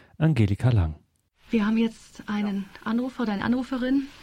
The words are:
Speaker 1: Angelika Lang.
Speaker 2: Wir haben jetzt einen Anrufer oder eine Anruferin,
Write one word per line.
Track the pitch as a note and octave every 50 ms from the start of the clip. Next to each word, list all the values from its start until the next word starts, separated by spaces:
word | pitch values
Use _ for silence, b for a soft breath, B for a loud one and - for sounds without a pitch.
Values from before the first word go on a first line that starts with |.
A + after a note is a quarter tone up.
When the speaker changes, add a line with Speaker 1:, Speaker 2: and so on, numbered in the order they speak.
| b b b b
Speaker 1:
Angelika | D#3 D#3+ D3+ A#2+ G#2+ F#2+ G2 - - B2+
Lang. | A#2+ G#2 E2 D#2 D2+ - _ _ _ _ _ _ _ _ _ -
Speaker 2:
Wir | - A3+ G3+
haben | G#3+ A3+ A3+
jetzt | A3+ A3+ A3+ - - - - - - -
einen | G#3 G#3 G#3 G#3 G3 G3+ F#3+ - - - -
Anrufer | A3 A3+ A#3 B3 C4 - - A#3+
oder | G#3+
eine | G3+ G3
Anruferin, | - A3 A#3+ B3+ B3 - C4+ B3 B3 C4 C#4 C#4 C4+ - B B